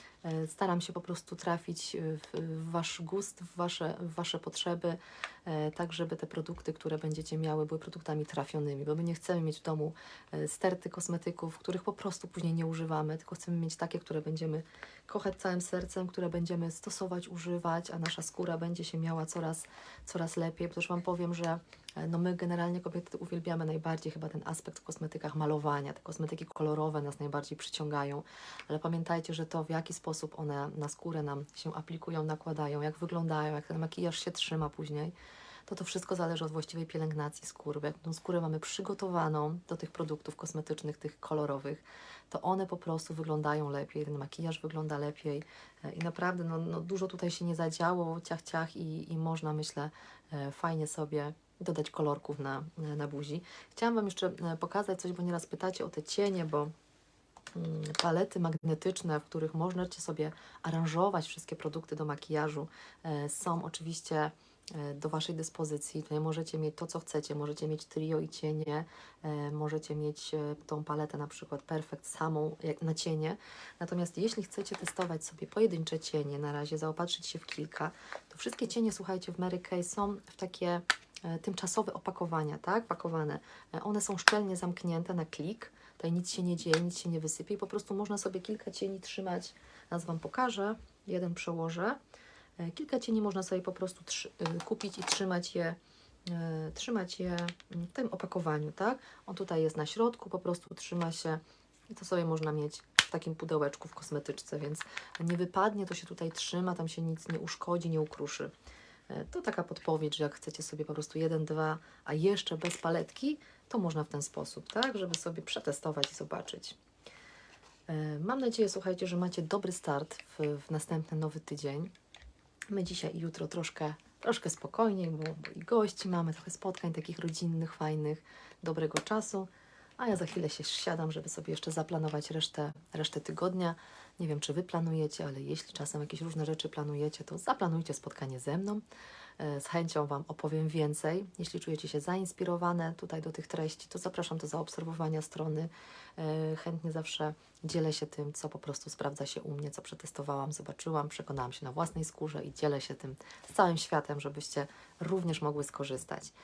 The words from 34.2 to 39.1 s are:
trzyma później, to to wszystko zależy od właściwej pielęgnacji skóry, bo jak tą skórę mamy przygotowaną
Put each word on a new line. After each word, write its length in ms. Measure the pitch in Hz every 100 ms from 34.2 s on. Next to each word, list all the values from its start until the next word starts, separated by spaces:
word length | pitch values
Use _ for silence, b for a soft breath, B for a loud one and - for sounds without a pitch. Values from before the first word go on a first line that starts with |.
| -
trzyma 380 | - - 160 151
później, 420 | - 156 147 160 B B B B B -
to 100 | 180
to 80 |
wszystko 320 | 175 185 180 180
zależy 300 | 165 165 160
od 60 |
właściwej 340 | 160 151 165 160
pielęgnacji 600 | 165 156 151 147 - -
skóry, 340 | - 147 151
bo 60 | 147
jak 120 | 151
tą 140 | 165
skórę 280 | 160 - 175
mamy 180 | 165 156
przygotowaną 1000 | - - 196 196 190